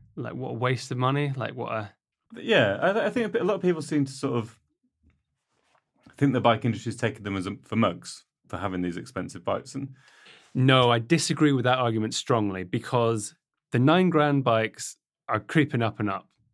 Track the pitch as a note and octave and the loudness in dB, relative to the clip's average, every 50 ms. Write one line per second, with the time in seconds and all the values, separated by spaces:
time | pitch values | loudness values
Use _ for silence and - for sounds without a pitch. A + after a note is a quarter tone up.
0 | - - _ - B2 A#2 A2 - B2+ A#2+ B2 A#2 B2 B2+ C3 B2 - - C3+ B2 | -20 -18 _ -12 -10 -10 -8 -8 -8 -8 -6 -2 0 0 0 -2 -4 -6 -4 -2
1 | B2+ B2+ C3+ C#3+ D3 C#3+ C3+ B2+ A2+ A2 A2 B2+ A#2 A2+ A2+ A2 G#2+ G#2 - _ | 0 0 0 0 0 -2 -4 -4 -6 -6 -6 -6 -6 -4 -4 -6 -6 -8 -12 _
2 | _ _ _ _ _ _ - - - - A3 F3+ B2 G2+ G2 - C3+ F3 G3 A3+ | _ _ _ _ _ _ -18 -10 -2 2 4 4 4 4 2 2 0 0 0 0
3 | - G#3 - B3+ A#3 G#3 F3 A3+ - F3+ G#3 F#3 F3+ F3+ F3+ D#3+ C#3+ - E3 D3+ | 0 -2 -2 -2 -2 -2 -2 -2 0 0 0 0 0 0 0 0 -2 -2 0 0
4 | C#3 C3+ C3+ - - C3 C3 A#2+ A2 A#2 - _ _ _ _ _ _ _ _ _ | 0 0 -2 -6 -4 -2 -2 -2 -4 -4 -8 _ _ _ _ _ _ _ _ _
5 | _ _ _ _ _ _ _ _ _ _ _ _ _ _ _ _ _ _ _ _ | _ _ _ _ _ _ _ _ _ _ _ _ _ _ _ _ _ _ _ _
6 | _ - - - C#3 C#3+ B2+ B2+ A2 A#2+ A2+ A2 - A#2+ A2 G2 - A#2 G2+ - | _ -18 -6 -2 0 0 2 4 4 4 4 4 2 -2 -2 -2 -4 -10 -6 -4
7 | - A2+ - - G2+ G2+ G2 G2 F2+ G2 G2+ - - - - A2 A2+ G2 F2 F2 | -4 -4 -4 -6 -6 -6 -4 -4 -4 -6 -8 -10 -10 -4 0 2 2 2 0 -2
8 | E2+ - - - - _ _ _ _ - - F2 F2+ G2+ F#2 F2+ F2+ F2 E2+ F2 | -8 -16 -16 -18 -20 _ _ _ _ -12 -10 -6 -6 -4 -4 -4 -4 -4 -4 -6
9 | F2 - - G2 F#2 F#2 - G2+ - - G2 G2 - - - C#3 - C3+ - - | -10 -10 -10 -10 -10 -10 -12 -10 -6 -4 -4 -4 -4 -8 -12 -10 -10 -10 -12 -16
10 | _ _ _ _ - - - - _ _ - B2+ B2+ C3 C3+ C3 B2+ A#2+ A#2+ A#2 | _ _ _ _ -20 -20 -20 -20 _ _ -2 2 4 6 6 6 6 4 4 2
11 | A#2 A#2 E3+ E3 D#3+ - D#3+ - D#3 D3+ C#3+ C3 A#2+ B2 B2+ B2+ B2+ A#2+ A2+ A2 | 2 2 2 2 2 0 0 2 4 4 4 4 2 2 2 2 2 0 0 0
12 | G#2+ A2 - - - - C3 A2+ G#2+ G2+ F#2+ F#2 F#2 F2+ - A#2+ - - - B2 | -2 -2 -4 -4 -2 0 2 2 2 0 -2 -4 -6 -6 -6 -6 -4 -2 0 2
13 | A#2 A2+ A#2 A2 G2 - - _ _ _ _ _ _ _ - B2+ B2 C3+ D#3 F3+ | 2 2 0 -2 -4 -8 -12 _ _ _ _ _ _ _ 0 2 4 4 6 4
14 | F#3 F3+ E3+ D#3 D3 D3 C#3+ C#3 C3 B2+ A#2 A2 A2 A2+ - - - - - _ | 4 4 4 2 2 2 2 0 2 2 2 2 2 -2 -4 -8 -12 -14 -14 _
15 | _ _ _ _ _ - A#2+ G#2+ G#2 - - E3 D3 C3+ - B2+ A#2 A2 G#2+ - | _ _ _ _ _ -4 -4 -4 -4 0 2 2 2 2 2 0 0 0 -2 -2
16 | A2 G#2 F#2+ F#2+ - _ _ _ _ _ | -4 -4 -4 -6 -8 _ _ _ _ _